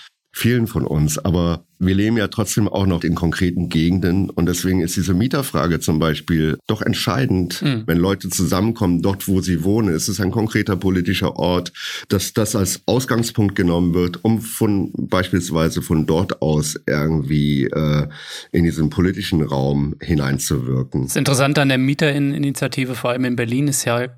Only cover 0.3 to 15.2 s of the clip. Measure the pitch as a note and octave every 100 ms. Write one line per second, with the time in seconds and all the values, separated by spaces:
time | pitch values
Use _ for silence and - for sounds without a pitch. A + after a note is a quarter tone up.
0.3 | - A#2 B2 A2 - - D2+ D2+ D2+ G2
1.3 | F2 E2+ E2 - - F#2 G2 G#2+ A#2 G2
2.3 | - G2+ - G2+ - F#2+ E2+ E2 E2 E2+
3.3 | D#2 F#2 F2+ E2+ D#2+ E2 F#2 F2 F#2+ F#2
4.3 | - E2+ E2 F#2 F#2 E2+ - F2 F2+ B2
5.3 | D3 C3+ D#2+ D#2 D#2+ - D#2 D#2+ D2 -
6.3 | D#2+ D#2 C2+ - G#2+ - - - G2 B2+
7.3 | F#2 E2+ - D3+ A#2 A2 E2+ F#2 F#2+ F#2+
8.3 | - F2 F#2+ A2 A#2 F#2+ F2 F#2+ G2 -
9.3 | F#2 F#2 E2+ F2 G#2+ G#2 D#2+ - F#2+ F2+
10.3 | A2+ G#2+ A2 G#2 F#2 G2 F#2 F2+ F2+ G2+
11.3 | - E2+ F2+ F2 - - - - G2 -
12.3 | - G#2+ G#2+ F#2 - - A#2+ C3 A#2 A2+
13.3 | - G2+ G2 F2 E2+ F2 F2 F2 - A2
14.3 | A2+ - - A2 G2+ - - - F#2